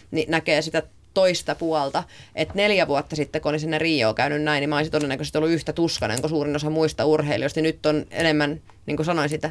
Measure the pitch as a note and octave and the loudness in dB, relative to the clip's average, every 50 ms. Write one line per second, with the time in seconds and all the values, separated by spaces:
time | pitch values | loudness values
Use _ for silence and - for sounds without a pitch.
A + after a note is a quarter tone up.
0 | - - - D#3+ D#3 - E3 D#3+ D#3 E3+ D#3 D3+ D#3 D#3+ D#3 D#3+ - - - - | -14 -6 -4 -2 0 0 0 0 2 2 2 2 0 0 -2 -4 -4 -4 -8 -20
1 | - - - F#3+ F#3+ F#3 F3 - - - D3+ - E3+ E3 D#3+ D3+ C#3 C#3 C3+ E3+ | -18 -4 0 2 4 4 2 0 -2 -4 -4 -2 -2 0 0 0 0 0 -2 -4
2 | F#3 - - - - - - - D#3+ - - F#3+ G3+ G#3+ G#3 F#3 D#3+ - C#3+ C#3 | -4 -6 -10 -20 -20 -8 -4 -4 -4 -2 0 0 2 4 4 4 2 2 2 0
3 | D3+ - D#3+ D3+ C#3+ - - D#3 - D3+ D3 D#3 D3+ D#3+ D#3 D#3 E3 E3 D#3+ C#3 | -2 -2 -4 -4 -4 -2 -4 -4 -2 -2 -2 -2 -2 -2 -2 0 2 2 2 4
4 | A2+ A2 - - B2+ C#3+ D3 D3 D3+ D3+ D3+ C#3+ C#3 D3 D3+ C#3+ D#3 D#3 - D3+ | 2 2 2 2 0 0 0 0 0 0 0 0 0 0 0 0 0 0 0 -2
5 | D3 C#3 C3+ C#3 D3+ C#3+ - D#3 D#3 D#3+ E3 D#3 - - - - E3+ D#3+ - - | 0 -2 -2 -4 -4 -4 -2 0 2 2 2 0 -2 -2 -2 0 0 0 0 -2
6 | - G#2+ G#2+ B2+ C3+ D#3 D#3+ D3+ D3 D3 D3 D3 C#3+ D3+ D#3 D#3+ D#3+ D3+ - - | -2 -2 0 0 0 0 0 -2 0 -2 -2 -2 -2 -2 0 0 0 0 0 0
7 | A#2 D3+ D3+ D3+ D3+ D3 C3 - C3 C#3+ - D#3+ D#3 D#3+ D#3 - - D3+ D3+ D3+ | 2 2 2 2 2 0 -2 -2 -2 -2 -2 0 0 0 -2 0 0 0 0 0
8 | - - - - E3 D#3+ D#3 D3+ D3 C#3+ D#3 D#3+ - - - - - - D3 D3 | -2 -4 -4 -2 0 2 2 2 0 0 -2 -6 -12 -18 -20 -14 -8 -6 -4 -2
9 | D#3 E3 F3 D#3+ C#3+ D3 D3+ - - D#3 | 0 0 0 0 0 0 -2 -4 -4 -6